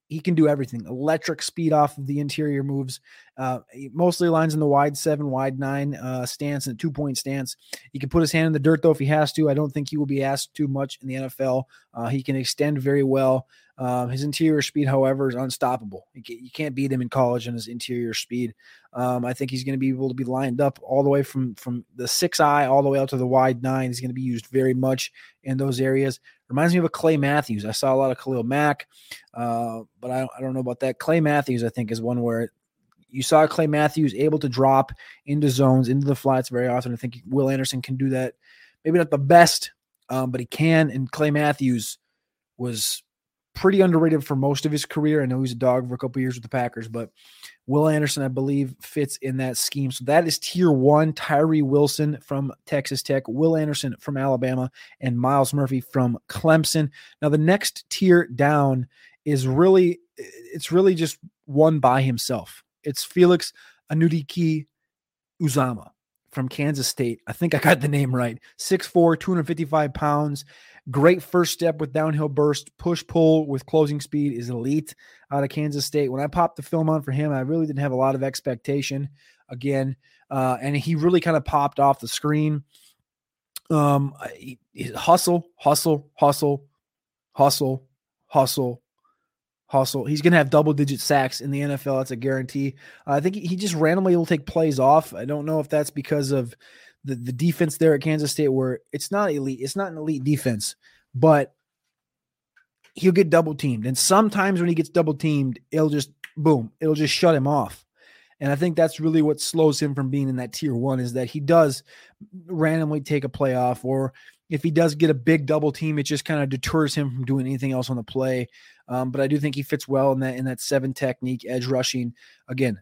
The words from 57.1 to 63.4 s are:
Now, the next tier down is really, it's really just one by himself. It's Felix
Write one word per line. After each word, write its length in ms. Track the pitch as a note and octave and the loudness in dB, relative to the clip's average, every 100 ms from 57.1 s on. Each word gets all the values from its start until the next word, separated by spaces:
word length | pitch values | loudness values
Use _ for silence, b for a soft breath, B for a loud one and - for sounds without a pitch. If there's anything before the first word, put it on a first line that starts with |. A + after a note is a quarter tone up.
| B | B
Now, 60 | D3 | 0
the 100 | D3+ | 2
next 500 | D#3 G3+ - - - | 4 2 0 -8 -10
tier 360 | - F#3 F3 E3 | 0 6 6 4
down 640 | B2 C#3+ D3+ C#3 C3 B2+ b b b | 2 2 4 2 0 -4 b b b
is 220 | D3 C#3 C3 | -2 0 0
really, 540 | C3+ F#3 F#3+ F3 F3+ _ - | 4 6 6 4 0 _ -20
it's 560 | - - - E3 - | -18 -20 -16 -12 0
really 240 | F3 G3 E3+ | 4 4 2
just 220 | D#3+ - - _ | -2 -6 -18 _
one 340 | - C#3 D#3+ D#3 | -2 4 4 6
by 240 | B2+ C3 | 4 4
himself. 640 | C3 A#2 - A#2+ - - _ _ | 2 -2 -4 -6 -8 -18 _ _
It's 220 | D3+ C3+ | -10 -8
Felix 480 | - F3+ F3+ F3+ | -4 4 6 4